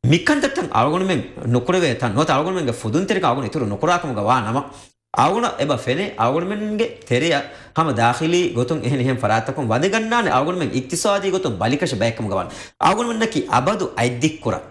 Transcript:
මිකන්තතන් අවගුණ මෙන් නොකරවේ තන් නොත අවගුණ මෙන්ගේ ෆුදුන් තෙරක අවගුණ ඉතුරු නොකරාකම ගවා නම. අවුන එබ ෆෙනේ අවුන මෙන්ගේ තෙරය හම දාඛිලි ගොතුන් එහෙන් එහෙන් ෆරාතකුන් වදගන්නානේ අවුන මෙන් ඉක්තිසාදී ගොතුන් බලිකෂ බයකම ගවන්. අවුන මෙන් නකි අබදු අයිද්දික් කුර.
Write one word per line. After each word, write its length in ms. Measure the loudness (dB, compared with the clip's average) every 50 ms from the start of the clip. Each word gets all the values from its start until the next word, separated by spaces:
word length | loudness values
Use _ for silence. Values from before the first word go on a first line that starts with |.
| 4
මිකන්තතන් 640 | 4 2 4 4 2 2 2 2 0 0 -2 -4 0
අවගුණ 360 | 2 2 2 4 2 0 0
මෙන් 140 | 0 0 0 -2 -6 -12 -8 -2
නොකරවේ 500 | 0 0 2 2 2 2 2 4 2 0
තන් 180 | 0 -2 0 2
නොත 160 | 2 2 2
අවගුණ 260 | 2 2 2 0 -2
මෙන්ගේ 180 | -2 -2 -2 -4
ෆුදුන් 340 | -4 -4 0 0 0 0
තෙරක 160 | 2 0 0 2
අවගුණ 240 | 2 0 0 -2
ඉතුරු 180 | -4 -4 -2 -2
නොකරාකම 460 | -2 -2 0 2 2 2 2 0 -4 -4
ගවා 280 | -2 2 2 2 2
නම. 180 | 2 0 -2 -2 -4 -6 -14 -20 -20 -20 _ _ _ _ 2
අවුන 320 | 2 4 4 4 2 0 -2 -2
එබ 160 | -2 0 0 0
ෆෙනේ 380 | -2 0 -2 -2 -2 -2 -6 -2
අවුන 320 | 0 0 2 2 0 -2
මෙන්ගේ 400 | -2 -4 -4 -4 -4 -2 -2 -2 -2 -4 -12
තෙරය 280 | -4 -2 0 0 2 2 0 0 -2 -6 -14 -18 -20 -6
හම 180 | -2 0 0 0 2
දාඛිලි 600 | 2 2 2 2 2 0 2 2 2 2 2 0
ගොතුන් 260 | -2 0 0 -2 -2
එහෙන් 180 | 0 -2 0 0
එහෙන් 180 | 0 0 0
ෆරාතකුන් 500 | 0 2 2 2 2 0 -2 -4 -4 -2
වදගන්නානේ 640 | 0 0 2 2 2 2 0 0 0 0 0 0 2
අවුන 260 | 2 2 2 0 -2
මෙන් 140 | -2 -4 -2
ඉක්තිසාදී 600 | -2 -4 -4 -2 -6 -2 0 0 0 2 0 0
ගොතුන් 260 | -2 0 -2 -2 -4
බලිකෂ 360 | -2 -2 0 0 0 0 -2 -2
බයකම 300 | 0 0 -2 -2 -2 -6
ගවන්. 200 | -4 -2 -4 -4 -6 -10 -14 -16 -18 _
අවුන 300 | _ 2 2 2 2 0
මෙන් 120 | -2 0 -2
නකි 260 | -2 0 0 -2 -2
අබදු 440 | 2 0 2 2 2 0 0 -4 -6 -2
අයිද්දික් 480 | -2 -2 0 0 0 -2 -2 -2 -2
කුර. 140 | -4 -4 -4 -4 -8 -14